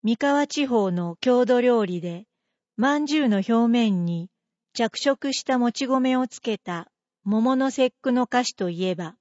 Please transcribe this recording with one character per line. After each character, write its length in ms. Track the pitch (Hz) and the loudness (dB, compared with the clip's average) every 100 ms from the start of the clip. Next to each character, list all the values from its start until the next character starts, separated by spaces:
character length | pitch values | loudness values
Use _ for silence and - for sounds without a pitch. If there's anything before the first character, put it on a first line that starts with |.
三 140 | 220 233 | -2 0
河 300 | 277 285 294 | 2 2 0
地 180 | - 269 | -2 0
方 260 | 233 196 | 0 0
の 240 | 175 170 170 | -2 -4 -4
郷 240 | 254 247 240 | 2 2 4
土 160 | 247 | 4
料 240 | 247 233 202 | 4 2 0
理 160 | 175 | -4
で、 240 | 175 170 214 _ _ _ _ - | -8 -10 -16 _ _ _ _ -2
ま 200 | 254 294 | 0 0
ん 80 | 294 | 0
じ 140 | 302 | 2
ゅ 40 | 262 | 2
う 40 | |
の 80 | 202 | 0
表 300 | 196 226 233 | 2 2 2
面 380 | 240 226 185 170 | 2 2 0 -2
に 240 | 170 175 _ _ _ _ | -4 -8 _ _ _ _
着 240 | - 226 - | -4 -4 0
色 360 | 277 269 277 | -2 0 -2
し 100 | 269 | -6
た 140 | - 254 | -2 0
も 140 | 240 | 0
ち 160 | - 262 | -2 -2
米 300 | 262 254 254 | 0 2 0
を 100 | 254 | -2
つ 140 | - | -6
け 160 | - 208 | -6 -6
た 340 | - 170 170 _ _ _ | -6 -8 -10 _ _ _
桃 320 | 196 214 240 262 | -2 0 2 2
の 160 | 269 | 0
節 240 | 269 254 _ | 2 0 _
句 100 | 269 | -2
の 160 | 247 247 | 0 0
菓 160 | 247 | 0
子 120 | 247 - | -2 -4
と 140 | 185 | -6
い 140 | 170 | -2
え 120 | 185 175 | -4 -4
ば 200 | 165 - | -8 -12